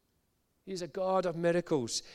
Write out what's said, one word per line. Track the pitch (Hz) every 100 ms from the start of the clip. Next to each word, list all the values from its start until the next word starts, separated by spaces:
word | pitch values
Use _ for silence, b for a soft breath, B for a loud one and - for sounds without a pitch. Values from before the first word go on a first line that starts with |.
| _ _ _ _ _ _ -
He's | 190
a | 170
God | 165 185 190
of | 180 165
miracles. | 170 170 175 156 117 - B